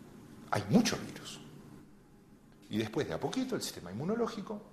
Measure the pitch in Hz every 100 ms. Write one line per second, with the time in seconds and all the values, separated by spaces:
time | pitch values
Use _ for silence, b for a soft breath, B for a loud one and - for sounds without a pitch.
0 | - - - - - - 95 165 - -
1 | - - - - - - - - - -
2 | - - - - - - - 107 107 -
3 | 135 80 - 254 262 202 - - 87 101
4 | 160 233 226 - 190 - -